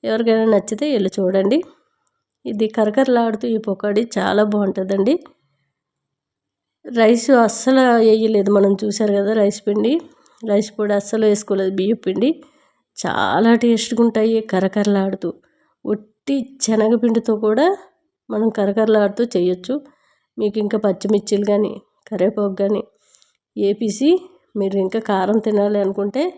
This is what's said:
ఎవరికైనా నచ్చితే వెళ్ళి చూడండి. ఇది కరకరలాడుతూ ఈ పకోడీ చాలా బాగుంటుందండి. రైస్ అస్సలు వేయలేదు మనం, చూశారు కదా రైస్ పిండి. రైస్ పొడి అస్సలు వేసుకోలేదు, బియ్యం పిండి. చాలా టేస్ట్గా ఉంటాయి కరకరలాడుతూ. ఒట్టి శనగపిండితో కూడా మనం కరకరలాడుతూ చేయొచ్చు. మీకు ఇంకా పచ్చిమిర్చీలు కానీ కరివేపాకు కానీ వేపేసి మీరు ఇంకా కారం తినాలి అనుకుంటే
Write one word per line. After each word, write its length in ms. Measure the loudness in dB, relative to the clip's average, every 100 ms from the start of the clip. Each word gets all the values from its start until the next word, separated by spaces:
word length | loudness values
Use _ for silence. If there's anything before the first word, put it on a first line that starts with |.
ఎవరికైనా 400 | -4 -2 0 2 4
నచ్చితే 400 | 2 0 -6 -2
వెళ్ళి 220 | 0 -2
చూడండి. 460 | -2 0 0 2 0 -2 _ _ _ _ _ _ _
ఇది 220 | -10 -4 -4
కరకరలాడుతూ 800 | 0 0 2 2 2 0 -2 -4
ఈ 100 | -4
పకోడీ 460 | -4 -6 -2 -2 -2
చాలా 320 | -2 0 2
బాగుంటుందండి. 720 | 2 0 -2 -4 -4 0 0 0 -4 _ _ _ _ _ _ _ _ _ _ _ _ _ _ _
రైస్ 460 | -8 2 4 4 4 4
అస్సలు 460 | 4 0 0 4 4 4
వేయలేదు 520 | 4 4 2 2 2
మనం, 200 | 4 4
చూశారు 380 | 2 -2 -2 0
కదా 200 | 0 0
రైస్ 280 | 2 0 0
పిండి. 320 | -4 -2 0 -2 -4 _ _ _
రైస్ 280 | -2 0 0 -4
పొడి 180 | -2 -2
అస్సలు 260 | -2 0 2
వేసుకోలేదు, 420 | 0 -2 -2 -2 -2
బియ్యం 200 | -2 -2
పిండి. 260 | -2 -2 0 -2 -8 _ _ _ _ -10
చాలా 520 | -6 -2 0 2 2 2
టేస్ట్గా 380 | 2 0 -2 0
ఉంటాయి 340 | 0 2 0 0 -2
కరకరలాడుతూ. 760 | -2 -2 -2 0 0 -2 -4 -8 -10 _ _ _ _
ఒట్టి 520 | -6 -6 -8 _ -4 -4 -4 -8
శనగపిండితో 720 | -2 2 2 2 2 0 0 -2
కూడా 220 | 0 2 0 0 -8 _ _ _ _
మనం 200 | -2 -2 0
కరకరలాడుతూ 680 | -2 0 2 2 2 0 -2
చేయొచ్చు. 400 | 0 0 -2 -4 -8 -8 _ _ _ _ -6
మీకు 180 | -4 -2
ఇంకా 140 | -4 0 -2
పచ్చిమిర్చీలు 600 | -2 0 -2 0 -2 0
కానీ 200 | 0 0 -4 _ _ -12
కరివేపాకు 480 | -2 -2 0 -4 -2
కానీ 200 | -2 -2 -6 _ _ _ _ _ _ -4
వేపేసి 540 | -2 -2 -4 0 2 2 0 _ _ -4
మీరు 160 | -2 -2
ఇంకా 160 | -2 -4 -2
కారం 280 | -2 2 0 0
తినాలి 320 | 0 0 0
అనుకుంటే 380 | -2 -2 -4 -2 -4